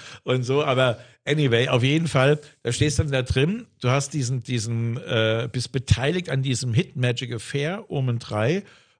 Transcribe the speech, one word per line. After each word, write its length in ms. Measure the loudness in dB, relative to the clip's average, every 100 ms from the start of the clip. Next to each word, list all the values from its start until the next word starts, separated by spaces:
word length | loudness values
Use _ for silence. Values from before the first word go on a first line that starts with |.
| -16 -10
und 200 | -2 -2
so. 220 | 0 0
Aber 340 | 2 2 2 0 -10 _ -2
anyway, 420 | 0 4 4 4
auf 140 | 4
jeden 240 | 4 2 2
Fall, 320 | 4 4 2 -4 _
da 100 | -4
stehst 260 | 0 2 2
du 40 |
dann 100 | 0
da 100 | -2
drin, 440 | 0 0 0 -2 -10 _
du 80 | 0
hast 240 | 0 0
diesen, 300 | -4 -2 -4
diesen, 560 | -4 -4 -2 -2 -2 -4
äh, 500 | -2 0 2 0 -2
bist 220 | -6 -4
beteiligt 560 | -6 0 2 2 -2 -2
an 140 | -2
diesem 320 | -2 -2 0
Hit 220 | 0 0 -2
Magic 360 | -2 -2 -6
Affair, 520 | -8 -6 -4 -4 -6 -6
Omen 300 | -2 -2 -2
drei. 440 | -4 0 0 0 -4 -20 _